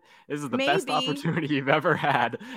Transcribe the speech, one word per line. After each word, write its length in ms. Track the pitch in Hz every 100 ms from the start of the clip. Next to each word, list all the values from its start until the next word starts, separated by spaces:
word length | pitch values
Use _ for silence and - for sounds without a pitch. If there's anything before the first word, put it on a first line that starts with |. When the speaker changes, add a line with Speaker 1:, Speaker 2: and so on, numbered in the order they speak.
| _ - -
Speaker 1:
this 100 | 147
is 80 | 143
the 80 | 247
best 300 | 269 - -
Speaker 2:
Maybe. 220 | 151 -
Speaker 1:
opportunity 480 | 143 165 160 147 143
you've 120 | 135
ever 280 | 151 170 139
had 420 | 147 135 117 - 240